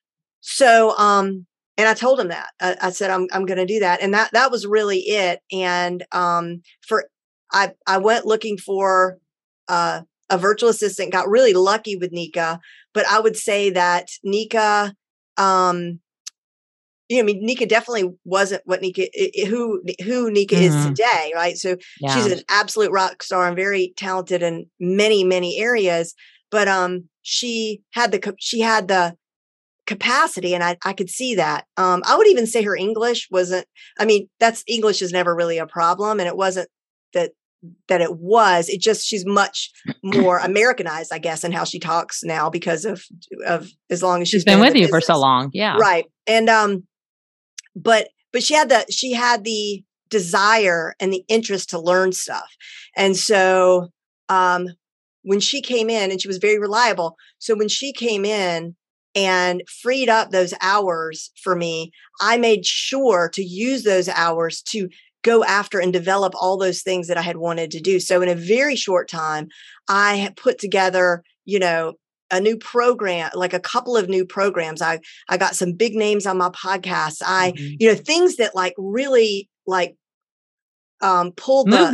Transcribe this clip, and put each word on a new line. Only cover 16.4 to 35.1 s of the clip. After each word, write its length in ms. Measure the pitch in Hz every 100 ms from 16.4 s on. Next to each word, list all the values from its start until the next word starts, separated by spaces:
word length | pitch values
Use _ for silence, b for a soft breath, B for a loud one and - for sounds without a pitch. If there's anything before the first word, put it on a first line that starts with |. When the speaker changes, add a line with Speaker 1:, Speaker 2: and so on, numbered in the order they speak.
| _ _ _ _ _ _ -
Speaker 1:
you 100 | 247
know, 40 |
I 20 |
mean, 200 | 208 196
Nika 220 | 220 247 220
definitely 460 | 220 226 226 185 180 175
wasn't 360 | 190 196 202 -
what 160 | 180
Nika, 260 | 185 185 180 -
i-, 120 | 190 190
i-, 60 | 196
who, 360 | 240 233 190 175 - 185
who 240 | 247 233
Nika 260 | 208 196 180
is 200 | 175 147
Speaker 2:
Mm-hmm. 140 | 147
Speaker 1:
today, 420 | 139 233 185 156
right? 240 | 165 175 175
So 200 | 185 180 B B 139
she's 180 | 135 208
Speaker 2:
Yeah. 60 |
Speaker 1:
an 80 | 180 -
absolute 440 | 202 202 220 196
rock 320 | 190 185 -
star 240 | - 185 180
and 80 | 175
very 380 | 196 196 185 -
talented 460 | 185 185 180 180
in 240 | 170 165 170 -
many, 440 | 180 196 214 208
many 340 | 185 180 175 180
areas. 540 | 226 240 190 170 170 - b b -
But, 160 | 214 202
um, 420 | 190 180 180 175 _
she 580 | - - 247 226 220 202 _
had 180 | 233 240
the 80 | 196
co-, 160 | 202 190
she 220 | - 233
had 280 | 226 220 185
the 280 | 190 175 170 _ _ _ _ _ _ -
capacity, 680 | 202 240 262 320 - 180
and 100 | 180
I, 140 | 175 175 190
I 80 |
could 160 | 190 185
see 240 | - 254 202
that. 300 | 156 147 - -
Um, 260 | 185 180 185
I 100 | 302
would 120 | 440
even 180 | 254 226
say 160 | 233
her 140 | 208 170
English 520 | 196 220 233 233 -
wasn't, 340 | 185 180 185 - _ B B
I 80 | 220
mean, 240 | 208 202 -
that's, 240 | 226 226 -
English 340 | 233 214 -
is 100 | 185